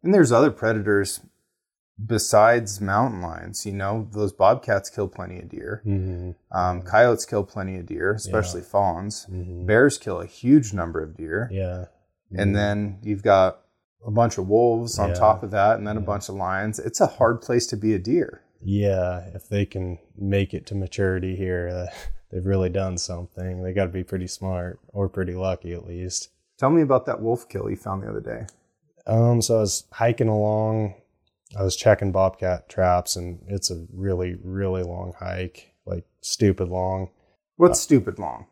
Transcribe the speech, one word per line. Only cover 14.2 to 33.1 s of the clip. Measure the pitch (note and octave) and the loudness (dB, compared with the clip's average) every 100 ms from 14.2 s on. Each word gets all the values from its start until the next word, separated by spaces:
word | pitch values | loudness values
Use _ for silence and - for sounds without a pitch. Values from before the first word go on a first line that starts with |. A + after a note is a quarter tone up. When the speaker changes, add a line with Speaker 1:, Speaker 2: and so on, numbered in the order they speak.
| A#2 - | 2 0
Speaker 1:
of | F#2+ | 2
wolves | A2 A#2+ A#2 A#2 - | 4 4 2 -2 -2
on | G2+ | -2
Speaker 2:
Yeah. | F2 | 4
Speaker 1:
top | G#2+ G#2+ | 4 4
of | G#2 | 0
that, | G2+ G2+ A2 | 2 4 2
and | G#2 | -2
then | G#2+ | -4
a | |
Speaker 2:
Yeah. | G2+ | -4
Speaker 1:
bunch | G2+ - | -6 -6
of | G2 | -6
lions. | F#2 F#2+ G#2+ A2 | -4 -2 -4 -6
It's | A2+ - | -8 0
a | G3 | 0
hard | - A#2 A#2+ | 4 2 2
place | - A#2+ - | -2 -2 -2
to | G#2 | -2
be | G#2+ | 0
a | G2+ | 0
deer. | G2+ E3 C#3 - _ _ | 0 0 -2 -8 _ _
Speaker 2:
Yeah, | F#2+ G2+ G2+ F#2+ F2+ F2+ F#2 | -4 0 2 0 -2 -4 -10
if | G2 - | -18 -4
they | G2+ G2+ | -2 -2
can | G2 F2+ F2 _ - | -4 -8 -10 _ -8
make | G2 G2 G2 | -2 0 0
it | E2+ - | -6 -8
to | G2+ | -8
maturity | F#2 - F#2+ F#2 F#2 F#2 | -6 -2 0 0 -4 -4
here, | F#2+ F2+ F2 | -4 -4 -4
uh, | F2+ F2 - - | -6 -8 -10 -10
<laughs> | - _ | -10 _
they've | F#2 F#2 | -6 0
really | F#2+ F#2 | 0 0
done | F#2 F#2+ F2+ | 0 -4 -4
something. | - F2 F#2 - F#2 F2+ | -6 -8 -10 -10 -8 -6
They | F#2 | -4
gotta | F#2+ F#2 | -2 -2
be | F#2 | -4
pretty | F2+ F#2+ F2+ | -6 -6 -6
smart, | - F#2+ F2+ F2+ - _ | -8 -6 -6 -6 -12 _
or | G2+ F#2+ | -4 -4
pretty | - F#2 F2+ | -2 -6 -4
lucky | F#2+ F2+ F2 | -4 -4 -8
at | F2 F2+ | -12 -10
least. | F2 F#2 - - _ _ _ | -10 -8 -8 -10 _ _ _
Speaker 1:
Tell | C3+ | 2
me | E3 | 4
about | C#3+ C3 - | 4 2 2
that | A#2+ | -4
wolf | A2+ A#2+ - | -2 -2 -4
kill | G2 G2+ | -8 -6
you | G2+ | -6
found | G2+ F#2+ | -6 -8
the | G2+ | -8
other | G#2+ | -10
day. | - A2+ G#2 _ _ _ _ _ - | -8 -10 -12 _ _ _ _ _ 0
Speaker 2:
Um, | A2 A#2 A#2+ | 4 4 4
so | A2 A2+ | 2 2
I | |
was | G#2 - - | 2 -2 -8
hiking | - A2+ A#2 A2+ | -2 0 2 0
along. | G#2+ G#2 G#2+ A2 A2 G#2+ G2 _ _ _ _ _ G2+ | 2 2 0 0 -2 -4 -8 _ _ _ _ _ -4
I | |
was | F#2+ - | -2 2
checking | A2+ G#2 G2+ | 4 4 2
bobcat | F#2+ F#2+ - F#2 F2+ _ | 2 2 0 -2 -2 _
traps, | - F#2 F2 F2 | 0 2 2 0